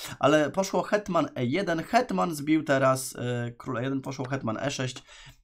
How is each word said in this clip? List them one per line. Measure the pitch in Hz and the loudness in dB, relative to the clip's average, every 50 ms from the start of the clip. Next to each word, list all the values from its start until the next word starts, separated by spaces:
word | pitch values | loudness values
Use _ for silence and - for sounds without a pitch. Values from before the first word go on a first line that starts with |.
| - - - - | -12 -12 -6 2
Ale | - 135 151 151 151 139 | 4 6 6 6 4 2
poszło | 135 190 190 185 - 185 170 | 0 -2 -2 0 0 -2 0
hetman | - - 208 208 - 175 170 147 - - | 2 0 -2 0 0 0 0 0 0 -2
E | - 127 | -2 -2
jeden, | 120 131 180 202 175 170 160 160 | 0 0 0 0 0 -2 -4 -4
hetman | - - 233 254 - 190 185 185 180 160 | 2 2 2 2 2 0 0 0 0 -2
zbił | 147 139 143 156 160 143 | -4 0 2 2 2 4
teraz, | 139 143 135 131 131 131 131 131 - - | 4 2 4 6 4 4 2 -2 -8 -8
e, | - - - 123 120 120 120 120 - | -6 -4 -4 -2 -2 -4 -6 -8 -10
król | - 139 127 113 | -8 -4 -4 -2
E | 123 | -2
jeden, | 135 135 135 | -2 -2 -4
poszło | 131 139 135 - 135 127 | -4 -6 -6 -6 -6 -4
hetman | 139 127 - 117 110 - | -4 -4 -2 -4 -4 -2
E | - 135 | -2 -4
sześć, | - - 131 127 - - - - - - - - - _ | -2 -2 -4 -4 -4 -8 -16 -18 -20 -20 -20 -20 -20 _